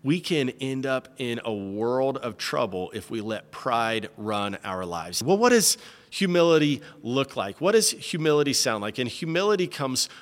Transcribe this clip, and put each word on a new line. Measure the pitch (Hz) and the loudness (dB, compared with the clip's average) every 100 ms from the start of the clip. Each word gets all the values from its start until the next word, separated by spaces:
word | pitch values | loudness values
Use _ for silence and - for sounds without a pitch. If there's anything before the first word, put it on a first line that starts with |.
we | 131 175 | 0 0
can | 175 165 127 123 | 0 0 0 -2
end | 135 135 135 | -4 -2 -2
up | 131 - - | -2 -4 -8
in | 123 117 | -6 -4
a | - | -4
world | 107 98 101 117 127 135 131 | -4 -4 -2 0 2 0 -2
of | 123 101 | -6 -6
trouble | - 147 117 92 90 | -4 -2 -2 -2 -6
if | 107 - | -8 -8
we | 113 | -6
let | 107 107 - | -6 -8 -10
pride | - 135 117 113 113 101 - | -8 -2 0 0 -2 -6 -8
run | 104 104 101 98 | -4 -2 -2 -6
our | 95 92 90 | -6 -6 -6
lives. | 85 82 92 | -6 -6 -4
Well, | 123 196 | 0 4
what | 240 | 6
does | 240 185 - - - - | 6 4 0 -6 -20 -12
humility | - 196 175 170 160 151 131 - - | -2 2 4 6 6 4 0 -6 -12
look | 113 131 135 - | -4 -2 -2 -2
like? | 98 98 | -6 -2
What | 175 | 4
does | 220 - | 4 4
humility | - - 170 156 147 143 | 0 -4 0 4 4 4
sound | 127 131 110 | 2 2 0
like? | 104 107 | -2 -4
And | 120 | -4
humility | - 160 165 202 208 180 | -4 -4 0 2 2 0
comes | - 135 127 - - | -2 -2 -2 -4 -6